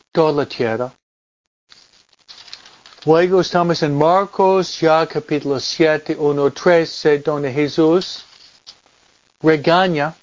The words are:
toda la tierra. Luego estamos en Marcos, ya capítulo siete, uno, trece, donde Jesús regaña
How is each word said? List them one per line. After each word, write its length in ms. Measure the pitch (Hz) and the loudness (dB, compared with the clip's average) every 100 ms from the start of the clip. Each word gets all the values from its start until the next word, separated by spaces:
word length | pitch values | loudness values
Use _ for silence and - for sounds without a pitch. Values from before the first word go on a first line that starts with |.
| _ | _
toda 320 | 175 156 147 | 0 0 0
la 20 | 135 | -4
tierra. 480 | - 117 110 127 - _ _ _ _ _ _ _ - _ _ _ _ - - - - - - - - 147 | -4 -4 -4 -6 -12 _ _ _ _ _ _ _ -20 _ _ _ _ -20 -20 -20 -20 -20 -20 -20 -4 2
Luego 360 | 160 180 185 | 2 4 2
estamos 420 | 170 180 175 165 | 2 0 0 0
en 120 | 156 143 | -2 2
Marcos, 840 | 156 185 196 - 190 190 170 - | 2 2 0 0 0 0 -2 -2
ya 260 | 160 160 160 | 2 2 0
capítulo 540 | 156 - 147 135 135 | -6 -4 -4 -4 -4
siete, 560 | - - 156 151 - 156 | -4 0 0 0 -4 -4
uno, 340 | 147 143 139 | -2 0 -2
trece, 680 | - 180 170 156 - 156 147 | 0 2 2 2 -2 0 0
donde 340 | 156 147 143 | 0 -4 -4
Jesús 720 | 135 147 170 160 180 - - - - - _ - - _ _ _ _ _ _ | -2 -2 2 2 2 -2 -12 -20 -20 -20 _ -20 -20 _ _ _ _ _ _
regaña 760 | 156 156 151 175 190 156 151 - | -2 0 2 0 0 -2 -4 -8